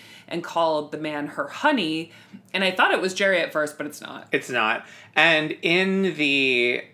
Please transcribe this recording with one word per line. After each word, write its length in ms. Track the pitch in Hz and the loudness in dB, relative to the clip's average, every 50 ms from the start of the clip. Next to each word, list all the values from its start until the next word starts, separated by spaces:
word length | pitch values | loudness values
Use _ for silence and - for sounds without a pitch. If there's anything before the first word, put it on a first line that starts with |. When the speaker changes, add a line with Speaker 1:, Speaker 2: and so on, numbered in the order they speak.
| - - - - - | -14 -20 -20 -20 -14
Speaker 1:
and 160 | - - 170 165 | -10 -8 -8 -8
called 480 | - - 170 165 160 156 151 151 147 | -4 0 0 0 2 0 -2 -4 -6
the 60 | - | -8
man 300 | 151 156 156 151 147 147 | -8 -8 -6 -6 -6 -8
her 200 | 147 - - 139 | -6 -6 -8 -8
honey. 640 | 143 - - - 302 311 233 175 156 156 160 165 165 - - - - - - - - - | -8 -6 -2 0 2 2 2 0 -2 -4 -4 -6 -10 -14 -20 -20 -20 -20 -20 -12 -6 -2
And 100 | 190 196 | 0 0
I 80 | 185 | 0
thought 220 | 185 - 269 392 - | 2 2 4 4 4
it 80 | 196 | 2
was 120 | 170 185 185 | 0 -2 -2
Jerry 260 | - 202 196 190 170 | 0 2 2 2 2
at 120 | 160 - | 0 0
first, 260 | - 156 151 147 - | -2 -2 -2 -2 -4
but 100 | - 147 | -8 -10
it's 140 | 147 - - | -10 -10 -12
not. 260 | - - 127 - - - | -14 -14 -14 -16 -6 -4
Speaker 2:
It's 180 | - 139 - - | -4 -4 -2 -2
not. 360 | 131 117 110 110 113 104 - - - - - - - | 0 0 2 2 0 -2 -6 -12 -20 -20 -20 -2 2
And 380 | 156 156 170 160 156 156 156 - - | 4 6 6 6 4 2 -2 -4 -4
in 540 | - 170 170 185 190 190 190 196 196 185 160 | -2 0 2 2 2 2 2 0 0 0 0
the 680 | 151 151 143 139 139 135 131 127 123 120 120 127 123 - - | 0 0 2 2 2 2 2 2 2 2 0 0 -2 -6 -12